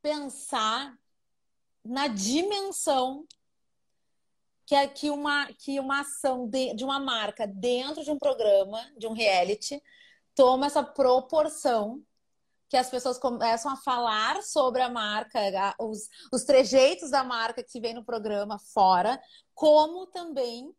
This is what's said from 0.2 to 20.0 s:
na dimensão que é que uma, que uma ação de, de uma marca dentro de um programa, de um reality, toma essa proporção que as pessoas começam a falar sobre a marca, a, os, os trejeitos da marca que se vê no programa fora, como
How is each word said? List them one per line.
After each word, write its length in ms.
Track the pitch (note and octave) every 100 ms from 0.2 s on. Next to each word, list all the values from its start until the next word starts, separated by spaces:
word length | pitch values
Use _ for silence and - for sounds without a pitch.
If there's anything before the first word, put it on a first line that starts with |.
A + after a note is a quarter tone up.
| C#4 - - B3+ G#3+ A3+ C#4 B3 _ _ _ _ _ _ _ _
na 220 | G#3+ B3+ C#4+
dimensão 1200 | G#3 F#3+ C#4 F#4+ G4+ G4 - - C4+ B3+ C#4 E4 _ _ _ _ _ _ _ _ _ _ _ _ _
que 120 | - C#4+
é 100 | C#4
que 240 | C#4 D4
uma, 360 | C#4+ D4 C#4+ C#4+
que 260 | - - C#4
uma 220 | C4 C#4
ação 480 | C#4+ - C#4 B3+ B3
de, 240 | C4 C4
de 120 | A3
uma 140 | C4 C4+
marca 480 | C4+ A#3 G#3 - G#3+
dentro 560 | G3 A#3+ B3 C4 D#4
de 80 | D4
um 80 | C#4+
programa, 600 | D4 B3 G#3+ G3 G3 A3 A#3+ -
de 100 | A3
um 60 |
reality, 680 | A3 A3 F#3 F3+ G#3+ - C#4+ _ _ _ _ _
toma 300 | - B3+ C4
essa 180 | C#4+ C#4+
proporção 1200 | B3+ - B3+ B3+ C4 D#4+ D4+ D#4 D4 A#3 G#3 C4 _ _ _ _ _ _ _
que 60 | B3+
as 120 | B3+
pessoas 300 | B3+ B3+ B3
começam 520 | C4+ A#3+ A#3 A3+ C#4+
a 60 | C4+
falar 640 | - B3 A#3+ G#3+ A3 E4+
sobre 380 | G#4 D#4 C4 B3
a 80 | B3+
marca, 520 | A#3+ G#3 G#3 A3 A#3+ G3+ F#3+
a, 160 | G3 -
os, 300 | A3+ G#3+ - - -
os 120 | B3+
trejeitos 680 | - C4+ A#3 C4 C4 F4+ D#4
da 120 | C4+
marca 400 | B3+ A#3+ A3+ A#3+
que 80 | -
se 100 | A#3+
vê 120 | A3+
no 120 | A3+
programa 540 | A3 A#3 G#3+ G3+ G3+ G3+
fora, 600 | - - F#3+ F3+ F#3+ C4+ - - _
como 540 | - D#4 D4+ D#4 F4